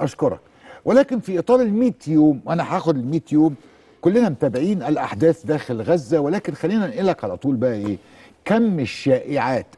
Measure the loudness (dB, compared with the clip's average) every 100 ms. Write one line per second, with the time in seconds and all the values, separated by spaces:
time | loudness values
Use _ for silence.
0 | -6 -2 -2 -4 _ _ -20 -8 2 2
1 | 2 -2 -4 -4 2 2 2 0 0 -2
2 | 0 4 4 2 -2 -4 -2 -2 0 0
3 | -2 -4 0 2 2 0 -12 _ _ _
4 | 0 2 2 0 -2 0 -2 -2 -2 -4
5 | -4 0 2 2 -2 -4 -4 -4 0 -2
6 | 0 -2 0 -2 -4 -6 -2 -2 -2 -2
7 | -2 -2 -6 -4 -2 0 -2 -2 -4 -6
8 | -10 -20 -20 _ -2 2 2 0 -4 -4
9 | 0 0 0 -2 -2 -2 -6